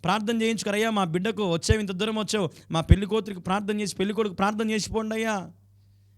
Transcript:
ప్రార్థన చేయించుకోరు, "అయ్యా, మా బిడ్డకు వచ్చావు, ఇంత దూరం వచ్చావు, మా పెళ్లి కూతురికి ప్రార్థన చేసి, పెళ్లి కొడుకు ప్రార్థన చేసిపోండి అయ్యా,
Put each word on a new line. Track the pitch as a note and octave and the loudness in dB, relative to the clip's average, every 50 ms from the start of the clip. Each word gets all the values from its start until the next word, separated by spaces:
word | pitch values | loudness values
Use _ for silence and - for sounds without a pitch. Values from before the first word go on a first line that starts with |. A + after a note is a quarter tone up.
| - | 0
ప్రార్థన | E3 F#3+ A3 G#3+ G#3 A#3 A3+ A3 | 0 0 2 2 0 0 2 2
చేయించుకోరు, | A3+ A3+ G3+ - G#3+ G3+ | 2 2 0 0 0 0
"అయ్యా, | G#3 A3 A3+ | 2 2 2
మా | A3 G#3 F#3+ | 2 2 2
బిడ్డకు | E3+ D#3 F3+ F#3 A3+ G#3+ F#3+ G#3+ F#3 E3 | 2 2 0 0 -2 -2 0 0 0 0
వచ్చావు, | E3+ - - A3 A3 | 0 0 -2 -2 -2
ఇంత | G#3+ F#3+ G3 | -2 -4 -4
దూరం | F3+ G#3 A3 A3 A3 | -4 -4 -2 -2 -2
వచ్చావు, | G#3+ E3 - G#3+ F#3+ C#3+ - - - - | -2 -2 -2 -2 -2 -2 -4 -8 -10 -6
మా | E3 E3 | -4 -2
పెళ్లి | D#3+ - F3 F#3 G3+ | 4 6 6 6 6
కూతురికి | F#3 G#3 A3 G3 G#3+ G3+ F3+ | 4 0 -2 -2 -2 -6 -8
ప్రార్థన | E3+ F#3+ F#3 G#3 G#3 G3 G#3+ G#3 | -4 -2 -2 0 0 -2 -2 0
చేసి, | G#3 F#3 - | -2 -2 -2
పెళ్లి | - F#3+ G3+ G#3+ | -2 -2 0 0
కొడుకు | G#3 A3 G#3 F3 | 0 0 -2 0
ప్రార్థన | - F#3+ G3+ G#3+ G#3 A#3 A3 | 0 0 2 2 0 0 0
చేసిపోండి | A3 G#3+ F3 - F#3 A3 A3 A3 A3 | 0 0 -2 -2 -2 -2 -2 -2 -2
అయ్యా, | A3 A3+ A3+ G#3+ G3 E3+ E3 - - _ _ _ - _ - - _ _ _ _ | -2 -2 -2 -2 -2 -4 -8 -12 -18 _ _ _ -20 _ -20 -20 _ _ _ _